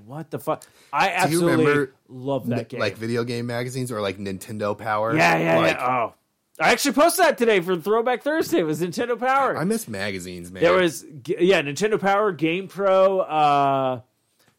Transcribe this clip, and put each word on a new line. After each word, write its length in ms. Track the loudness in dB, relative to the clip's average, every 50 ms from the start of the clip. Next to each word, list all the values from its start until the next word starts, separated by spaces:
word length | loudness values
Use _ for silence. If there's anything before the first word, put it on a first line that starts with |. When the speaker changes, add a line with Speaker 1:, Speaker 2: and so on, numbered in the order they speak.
| -14
Speaker 1:
"What 240 | -16 -14 -14 -12 -10
the 80 | -12 -8
fuck?" 260 | -6 -6 -6 -6 -8 -16 _ _ _ _
I 140 | 0 0 0 2
Speaker 2:
Do 40 |
you 60 | 2 0
Speaker 1:
absolutely 460 | 0 2 2 2 2 2 2 4 4
Speaker 2:
remember 280 | 4 2 2 0 -4 -8 _ _ -20
Speaker 1:
love 380 | -16 -10 -6 -4 -4 -4 -4 -4
that 100 | -4 -4
Speaker 2:
n-, 60 | -6 -6
Speaker 1:
game. 120 | -6 -4
Speaker 2:
like, 160 | -4 -4 -4
video 280 | -6 -6 -4 -2 -4 -4
game 220 | -4 -6 -6 -6
magazines 440 | -6 -6 -6 -6 -6 -6 -6 -6 -6
or, 100 | -4 -4
like, 180 | -4 -4 -4 -6
Nintendo 580 | -8 -8 -8 -8 -10 -12 -8 -4 -4 -4 -4
Power? 380 | -4 -4 -4 -2 -2 0 0 2
Speaker 1:
Yeah, 220 | 2 2 2 2 2
yeah, 200 | 2 2 2 2
Speaker 2:
Like, 180 | 2 2 0
Speaker 1:
yeah. 100 | 0 -2
Oh. 280 | -2 -2 -2 -4 -4 -6 _ _ _ _ _ _ _ _ 0
I 100 | 2 2
actually 220 | 2 2 0 0
posted 320 | 2 4 4 4 4 4 4
that 140 | 2 2 2
today 220 | 2 2 2 2
for 160 | 2 0 -2
Throwback 460 | -2 0 0 0 0 2 0 -2 -2
Thursday. 360 | -2 -2 0 0 0 0 0 0
It 60 | 0
was 160 | 0 -2 -4
Nintendo 360 | -4 -4 -4 -4 -4 -4 -4 -2
Power. 380 | 0 0 2 2 2 0 0
Speaker 2:
I 80 | -2 -2
miss 240 | -2 -2 -4 -4 -8
magazines, 640 | -8 -6 -6 -6 -6 -8 -10 -10 -12 -12 -12 -12
man. 100 | -2 2
Speaker 1:
There 120 | 2 4 4
was, 300 | 4 2 0 -2 -6 -12 -18 -20 -10
g-, 140 | -8 -6 -2 2
yeah, 220 | 4 4 4 4
Nintendo 360 | 2 -2 -4 -2 -2 0 0 0
Power, 320 | 0 2 2 2 2 0
Game 360 | -2 -2 -2 -2 -2 -4 -6 -8
Pro, 520 | -6 -2 2 4 6 6 6 4 4 2
uh, 800 | -2 0 2 2 4 4 4 4 4 2 2 2 0 0 -2 -4 -8 _ _ _ _ _ _ _ _ _ _